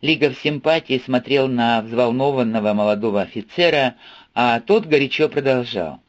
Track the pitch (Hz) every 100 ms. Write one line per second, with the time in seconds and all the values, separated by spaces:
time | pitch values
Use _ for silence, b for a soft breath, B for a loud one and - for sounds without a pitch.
0 | 139 156 143 131 151 151 156 160 - 131
1 | 127 131 120 139 135 123 117 117 110 117
2 | 120 123 135 135 117 113 104 104 104 104
3 | 110 101 92 - 101 - 175 151 131 -
4 | B B B - 120 117 113 208 165 151
5 | 139 - 156 151 135 131 120 110 82 67